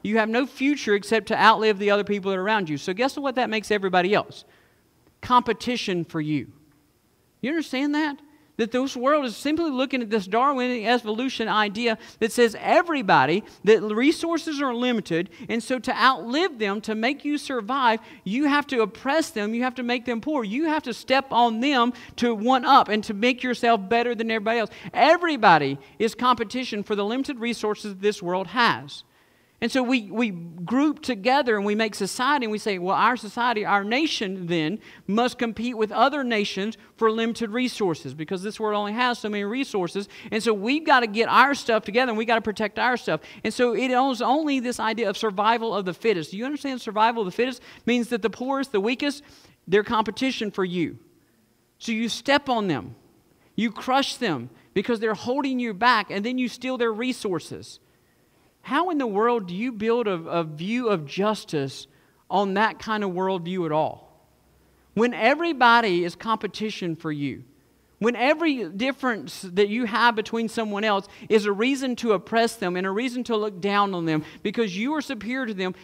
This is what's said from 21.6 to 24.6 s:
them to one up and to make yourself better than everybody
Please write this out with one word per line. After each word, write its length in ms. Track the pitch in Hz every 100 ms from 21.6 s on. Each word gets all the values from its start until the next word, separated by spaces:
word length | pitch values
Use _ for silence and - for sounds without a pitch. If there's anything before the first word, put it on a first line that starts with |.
them 320 | 269 269 240 247 - -
to 180 | 240
one 300 | 220 226 262
up 240 | 285 262 196
and 160 | 214
to 80 | 208
make 300 | 202 240 247
yourself 480 | 254 240 233 233 190
better 240 | 233 240
than 160 | 226 226
everybody 300 | 220 208 233